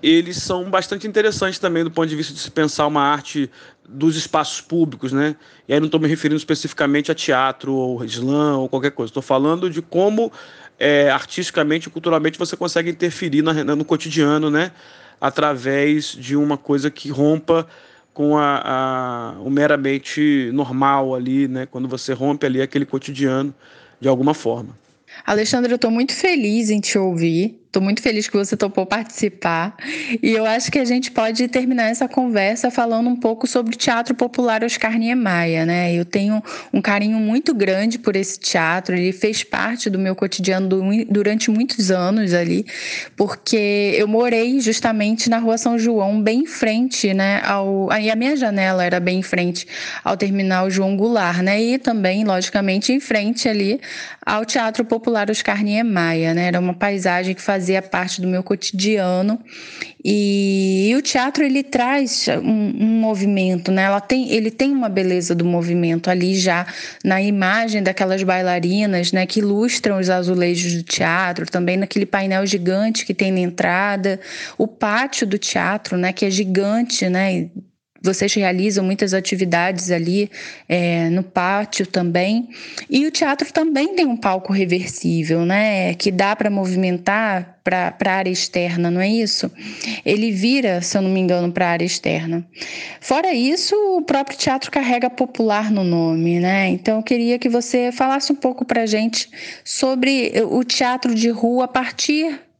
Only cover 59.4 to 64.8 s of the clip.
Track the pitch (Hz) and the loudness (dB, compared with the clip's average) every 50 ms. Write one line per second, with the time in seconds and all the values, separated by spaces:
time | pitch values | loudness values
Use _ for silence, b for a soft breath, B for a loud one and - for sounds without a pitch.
59.4 | B B B B B B B B B B B B - - 208 208 202 202 196 202 | B B B B B B B B B B B B -2 0 0 2 2 2 2 2
60.4 | 196 196 196 196 190 190 190 190 196 208 233 269 285 - - 269 247 269 277 - | 2 2 2 2 2 2 2 2 2 2 2 2 0 0 0 0 0 0 0 0
61.4 | 302 277 262 277 277 277 - 247 240 247 277 285 277 233 - - - - - - | 0 2 2 0 -2 0 0 0 2 2 2 0 0 0 -2 -2 0 0 0 0
62.4 | - - 220 220 208 202 - 214 208 220 220 226 220 220 220 196 196 202 202 196 | 0 0 2 2 2 0 0 0 2 2 2 2 2 2 0 0 0 0 2 2
63.4 | 190 185 185 175 175 - 190 190 190 196 196 202 202 - 254 262 254 - 208 226 | 2 2 0 0 0 0 2 2 2 2 2 0 0 0 0 0 2 2 0 0
64.4 | 220 220 226 - 262 277 285 269 | 0 0 0 0 0 2 2 0